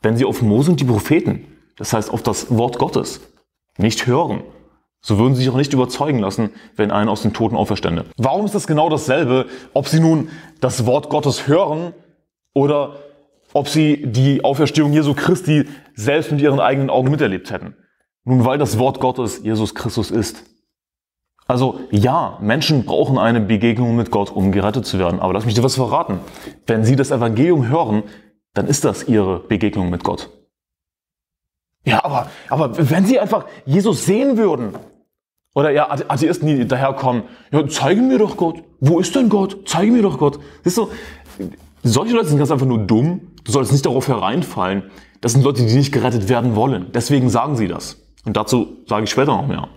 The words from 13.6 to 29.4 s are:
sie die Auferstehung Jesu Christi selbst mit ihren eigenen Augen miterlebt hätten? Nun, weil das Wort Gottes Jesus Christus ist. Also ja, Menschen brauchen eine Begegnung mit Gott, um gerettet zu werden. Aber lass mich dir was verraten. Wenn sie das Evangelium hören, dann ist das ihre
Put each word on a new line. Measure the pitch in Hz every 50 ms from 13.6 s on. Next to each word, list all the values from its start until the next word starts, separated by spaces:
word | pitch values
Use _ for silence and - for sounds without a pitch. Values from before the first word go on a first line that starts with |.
| 139 -
sie | - 156 156 151 147 143 -
die | 135 107 123 131 139 139 131 -
Auferstehung | - 139 131 156 139 151 160 156 147 147
Jesu | 156 151 143 143
Christi | 139 - - 185 180 - - 151 151 135 - - - _ - _
selbst | - 104 131 143 151 117 - 147
mit | 143 143
ihren | 151 135 135
eigenen | - 113 139 139 135 131
Augen | - 127 127 135
miterlebt | 143 143 143 110 95 90 - -
hätten? | 107 92 - 87 - _ _ _ _ _ _ _ _ _ _
Nun, | 120 127 127 117
weil | 131 131 147
das | 147 107 95 107
Wort | 127 135 131 -
Gottes | 139 127 123 - 123 107 - - -
Jesus | 107 110 107 110 101 -
Christus | - - 117 - 117 104 -
ist. | 92 113 104 - - - - _ _ _ _ _ _ _ _ _ _ _ _ _ _ _ _ _ _ _ _
Also | _ 127 123 131 127 - - - -
ja, | - 104 101 120 135 170 147 95 - - -
Menschen | 104 117 156 147 - 156 135 107
brauchen | - - - 151 143 135 120
eine | 95 113 117 120
Begegnung | 107 95 113 101 104 120 117 107 123 117 117
mit | 120 117 113
Gott, | - 104 101 -
um | - 101 95 98 92
gerettet | 101 95 104 107 131 104
zu | - - 95
werden. | 92 85 90 92
Aber | - 92 92
lass | 98 110
mich | 117 104
dir | 117 117
was | 131 131
verraten. | 131 127 110 127 151 170 - 98 90 - - - - - - - - _
Wenn | - 117 110 113
sie | 113 135
das | 131 139 131
Evangelium | 143 120 117 117 110 104 139 170 180 151 127 113
hören, | 139 165 165 113 107 107 104 - - - _ _ _ _ _ _ _
dann | - -
ist | - 151 - -
das | 139 98 - - -
ihre | 117 107 101 92 95 82